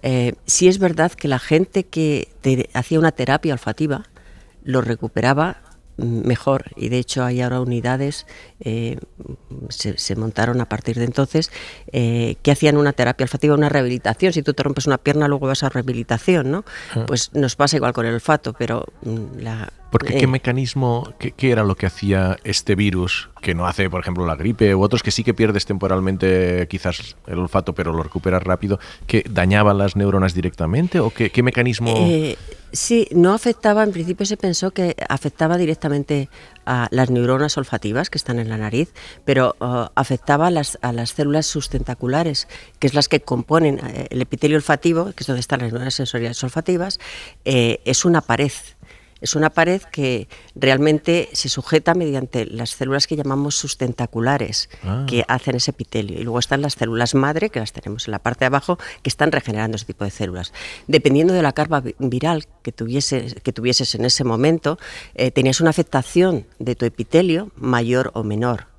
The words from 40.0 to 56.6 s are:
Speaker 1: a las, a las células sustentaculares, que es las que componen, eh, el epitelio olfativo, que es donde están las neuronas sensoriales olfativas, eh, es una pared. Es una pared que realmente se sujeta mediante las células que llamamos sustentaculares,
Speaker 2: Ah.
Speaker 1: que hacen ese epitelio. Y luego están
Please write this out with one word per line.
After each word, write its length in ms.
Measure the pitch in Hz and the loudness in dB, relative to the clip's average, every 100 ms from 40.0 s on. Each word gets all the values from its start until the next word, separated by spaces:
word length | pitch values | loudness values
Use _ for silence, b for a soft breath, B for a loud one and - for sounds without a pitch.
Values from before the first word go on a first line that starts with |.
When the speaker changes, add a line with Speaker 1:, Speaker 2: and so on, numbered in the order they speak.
| 135 127 - 143 170 | 0 -2 2 2 4
Speaker 1:
a 20 | |
las, 260 | 170 143 - | 2 -2 -4
a 100 | 123 | -4
las 180 | 120 117 | -4 -4
células 360 | - 143 151 156 | -2 0 0 0
sustentaculares, 1000 | 156 - 131 - 123 123 139 170 139 - B B - | -4 -4 -6 -6 -4 -2 0 0 -2 -8 B B -2
que 80 | 139 | 0
es 80 | |
las 140 | 143 143 | 2 2
que 120 | 151 | 0
componen, 580 | - 123 - 160 160 139 | 0 -4 2 4 4 0
eh, 220 | 127 - 131 | -4 -8 -6
el 120 | 127 | -4
epitelio 340 | 127 123 147 151 | -4 0 2 2
olfativo, 500 | 143 147 170 165 180 - | 2 2 2 2 0 -6
que 60 | |
es 20 | 135 | -4
donde 140 | 127 | -4
están 200 | 120 135 | -2 -2
las 80 | 120 | -2
neuronas 220 | 117 131 | -4 -4
sensoriales 500 | - 131 123 117 117 | -4 -4 -4 -4 -4
olfativas, 560 | 127 156 160 180 185 - B B B B | -6 -4 -2 -2 -2 -6 B B B B
eh, 360 | - 131 117 110 - | 0 2 2 0 0
es 180 | 131 | 0
una 160 | 180 170 | 4 2
pared. 320 | - 120 143 - - - B B B B | 2 0 0 -2 -16 -20 B B B B
Es 120 | - | -4
una 160 | 156 156 | 0 2
pared 320 | - 165 190 - | 4 2 2 -4
que 360 | - 135 123 - B B | -4 0 0 -4 B B
realmente 720 | - 135 131 151 151 160 170 - | 0 2 4 4 2 2 0 0
se 160 | - 127 | -4 -4
sujeta 420 | - - 156 165 | -6 0 2 2
mediante 540 | 170 165 139 127 127 110 | 0 0 -2 -2 -4 -4
las 240 | 113 117 | -6 -8
células 360 | - 131 139 - | -6 -2 0 0
que 100 | 151 | -2
llamamos 380 | 139 135 143 | -2 0 0
sustentaculares, 1160 | 147 139 - 127 120 120 113 117 139 113 110 - - | -2 -6 -4 -4 -2 -4 0 0 2 0 -4 -6 -8
Speaker 2:
Ah. 220 | 92 107 135 | -6 -4 -2
Speaker 1:
que 180 | 120 - | -2 0
hacen 280 | 127 - 123 | 0 0 -2
ese 160 | - | -2
epitelio. 460 | - 113 - 101 85 | -4 -6 -6 -6 -6
Y 40 | |
luego 140 | 120 117 | -4 -4
están 240 | 120 139 | -2 -2